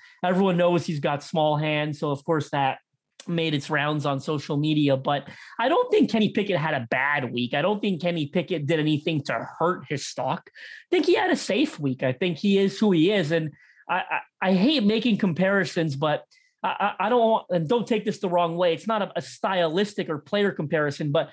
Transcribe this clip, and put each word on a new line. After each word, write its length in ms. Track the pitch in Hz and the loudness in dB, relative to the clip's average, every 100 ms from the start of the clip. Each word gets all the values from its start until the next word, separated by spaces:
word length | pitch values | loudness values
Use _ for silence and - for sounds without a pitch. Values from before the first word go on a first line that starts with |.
| - _ | -14 _
everyone 360 | 180 185 196 175 | 0 2 2 4
knows 260 | 175 175 | 4 2
he's 160 | 170 151 | 0 -2
got 220 | 156 143 | -2 -4
small 340 | - 165 151 147 | -4 0 2 2
hands. 440 | 151 151 151 147 | 0 0 -2 -4
So, 100 | 151 | -4
of 120 | 139 | -4
course, 260 | - 160 139 | -2 -2 -2
that 300 | 147 135 131 _ _ _ - - | 0 0 -2 _ _ _ -16 -6
made 280 | 170 165 | -2 -2
its 160 | 147 143 | -2 -2
rounds 360 | 151 147 151 147 | -2 0 0 -2
on 140 | 135 | -2
social 360 | 147 151 - 147 | -2 -6 -4 -2
media, 400 | 151 151 143 135 | 0 2 2 0
but 320 | 139 143 - - - - | 0 -4 -4 -16 -14 -4
I 100 | 240 | 0
don't 220 | 349 494 | 2 2
think 200 | 427 233 | 2 2
Kenny 200 | 226 202 | 2 2
Pickett 280 | 220 208 175 | 0 0 0
had 160 | 156 | -2
a 120 | 147 117 | -4 -2
bad 420 | 127 139 143 123 | -2 0 0 -2
week. 220 | 120 123 | -4 -2
I 80 | 147 | 0
don't 180 | 170 208 | 0 0
think 220 | 214 175 | -2 -2
Kenny 240 | 175 170 139 | -2 -2 -2
Pickett 400 | 143 131 170 143 | -2 -2 -4 0
did 140 | 160 | 0
anything 420 | 151 147 170 160 | 2 0 0 -2
to 220 | - 120 - - | -2 -6 -6 -2
hurt 260 | 165 180 135 | 0 0 -4
his 180 | 143 - | -8 -8
stock. 440 | - 131 165 - | -6 -6 -6 -8
I 380 | - - - - | -20 -20 -20 -2
think 160 | 359 330 | 0 2
he 80 | |
had 160 | 381 370 | 2 2
a 60 | 311 | 0
safe 420 | - 202 302 - | 0 0 0 0
week. 240 | 143 127 | -4 0
I 100 | 135 | -2
think 260 | 127 185 160 | 0 -2 0
he 200 | 202 196 | 2 4
is 200 | 196 196 | 2 2
who 140 | 214 | 4
he 200 | 175 165 | 6 4
is. 200 | 208 156 | 4 2
And 200 | 165 160 - - _ - | 0 -2 -8 -20 _ -6
I, 140 | 180 - 156 - _ | -4 -2 -6 -8 _
I, 80 | 190 | 0
I 40 | |
hate 300 | 190 226 311 | 2 4 4
making 340 | 202 226 240 202 | 2 2 2 2
comparisons, 760 | 196 147 190 202 170 - 160 135 | 0 2 2 2 0 0 -2 0
but 280 | 156 147 - _ _ _ | 0 -2 -4 _ _ _
I, 320 | 190 147 202 - | -6 -2 -2 -2
I, 80 | 196 | 0
I 20 | |
don't 220 | 247 226 | 4 4
want, 160 | 220 - | 2 0
and 180 | 180 156 | -2 0
don't 180 | 240 - | 0 2
take 180 | 220 | 0
this 140 | 214 - | 0 -4
the 100 | 196 | -2
wrong 280 | 175 170 170 | 0 0 2
way, 180 | 180 | 0
it's 120 | 156 175 | 0 -2
not 160 | 220 | -2
a, 100 | 180 - | -2 -6
a 60 | |
stylistic 840 | - - 208 190 170 165 208 - 175 | -8 -6 -2 0 0 0 -2 -4 -6
or 100 | 151 | -6
player 340 | - 208 202 | -4 0 0
comparison, 600 | 190 151 160 147 143 156 | 0 -2 0 0 -2 -2
but 180 | 156 143 | 0 -2